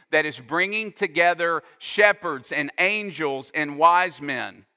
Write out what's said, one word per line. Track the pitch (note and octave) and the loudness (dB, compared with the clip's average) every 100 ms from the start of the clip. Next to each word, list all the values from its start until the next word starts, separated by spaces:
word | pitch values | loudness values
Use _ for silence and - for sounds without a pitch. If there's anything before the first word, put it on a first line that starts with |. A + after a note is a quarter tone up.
| - | 0
that | D#3 D3+ | 0 0
is | C3 | -6
bringing | A#2+ E3 F#3+ G#3+ G#3+ | -4 -2 -2 -4 -6
together | - G3 D3+ F3 E3+ E3+ D#3+ - - | -6 -4 2 2 2 -2 -2 -6 -16
shepherds | - - G#3 G3 F3+ C3+ - | -8 2 4 4 -4 -8 -6
and | D3 C#3+ - | -6 -4 0
angels | F#3 G#3+ G3+ D3+ C#3+ C3+ C3 | 0 0 -6 -6 -4 -6 -8
and | D#3 D3 C#3+ | -6 -4 4
wise | E3 F3 F3+ C3+ | 4 4 0 -4
men. | C#3+ B2+ G#2 F#2+ _ | -6 -6 -6 -12 _